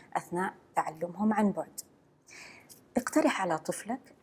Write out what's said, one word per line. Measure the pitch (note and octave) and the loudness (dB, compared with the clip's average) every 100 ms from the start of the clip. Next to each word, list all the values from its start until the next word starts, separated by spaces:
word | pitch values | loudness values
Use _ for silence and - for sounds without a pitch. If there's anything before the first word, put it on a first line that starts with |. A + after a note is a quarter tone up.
| - | -6
أثناء | - - F3 F#3+ - _ - | -6 -4 -2 -2 -4 _ -2
تعلمهم | E3 D#3+ E3+ F3 G#3+ | -2 -4 -8 0 2
عن | G#3+ G#3 | 6 4
بعد. | E3 D3 - - _ _ _ _ - - - - - _ - | 2 -4 -10 -16 _ _ _ _ -20 -20 -20 -20 -20 _ -4
اقترح | - D4+ D#4 - | 0 2 2 2
على | F#3 D#3+ | 0 0
طفلك | - F3 G3+ B3+ - - | -2 -6 -6 -8 -8 -2